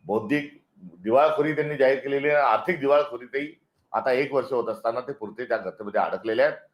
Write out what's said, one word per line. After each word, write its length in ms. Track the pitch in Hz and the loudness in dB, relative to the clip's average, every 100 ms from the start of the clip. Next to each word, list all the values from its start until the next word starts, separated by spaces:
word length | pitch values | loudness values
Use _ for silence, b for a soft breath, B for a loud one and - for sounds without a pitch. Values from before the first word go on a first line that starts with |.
बौद्धिक 600 | 80 107 196 147 - - _ _ | -2 -4 0 -4 -4 -16 _ _
दिवाळखोरी 760 | 90 85 95 123 156 151 151 | -20 -10 2 4 4 2 0
त्यांनी 220 | 147 151 147 | 0 -2 2
जाहीर 220 | 131 135 | 2 2
केलेली 300 | 135 139 143 | 0 0 2
आहे, 80 | 147 | 4
आर्थिक 440 | 135 110 - 170 | 4 2 0 -2
दिवाळखोरीतही 800 | 139 147 143 120 123 135 147 - _ _ _ | 4 4 2 -6 -8 -8 -8 -14 _ _ _
आता 200 | 110 135 | -2 0
एक 200 | 127 139 | 0 2
वर्ष 200 | 135 123 | -2 0
होत 160 | 127 113 | -2 -2
असताना 320 | 107 117 117 | -4 -4 -4
ते 120 | 131 | -6
पुरते 320 | 139 104 104 | -10 -10 -10
त्या 120 | 127 131 | -4 -4
घटनेमध्ये 440 | 92 - 104 101 | -4 -10 -4 0
अडकलेले 420 | 85 92 110 113 | 0 -2 -2 2
आहेत. 120 | 147 156 - | 2 0 -16